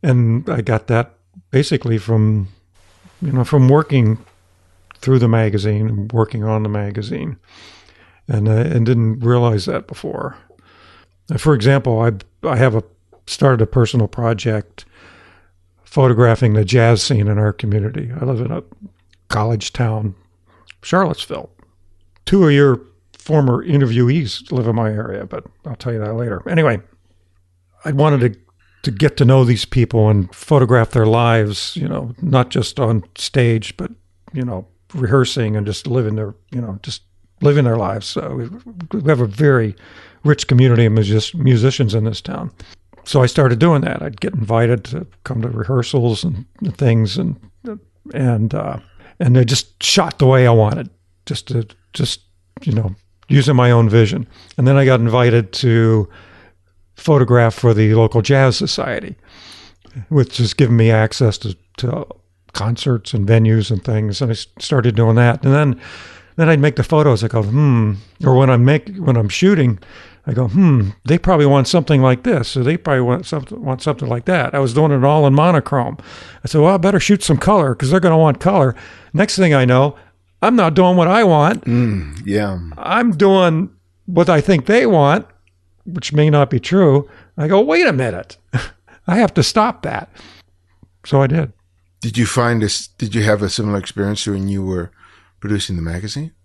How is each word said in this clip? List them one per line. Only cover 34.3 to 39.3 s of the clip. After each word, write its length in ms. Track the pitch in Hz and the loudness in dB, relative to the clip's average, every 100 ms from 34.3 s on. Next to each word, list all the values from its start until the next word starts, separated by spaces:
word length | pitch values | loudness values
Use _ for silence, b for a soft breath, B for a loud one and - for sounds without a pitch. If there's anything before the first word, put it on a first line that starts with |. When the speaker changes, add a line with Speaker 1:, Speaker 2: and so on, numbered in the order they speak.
Speaker 1:
you 120 | 151 | -10
know, 220 | 123 95 101 _ _ | -8 -8 -14 _ _
rehearsing 640 | 160 120 135 123 - 110 107 | -6 0 0 0 -2 -2 -2
and 100 | 101 | -4
just 200 | 98 - | -8 -4
living 300 | 127 110 107 | -4 -2 -6
their, 180 | 107 107 _ | -8 -12 _
you 100 | 127 | -10
know, 180 | 117 98 | -10 -12
just 180 | - - _ _ _ _ | -14 -16 _ _ _ _
living 240 | 143 143 | 0 2
their 120 | 123 113 | 2 0
lives. 280 | 98 98 98 | -2 -6 -8
So 280 | - 160 131 120 214 254 190 165 | -10 -8 -10 -10 -14 -20 -18 -10
we, 60 | 214 | -4
we 80 | 147 | 0
have 120 | 143 | 0
a 60 | |
very 480 | 117 | 0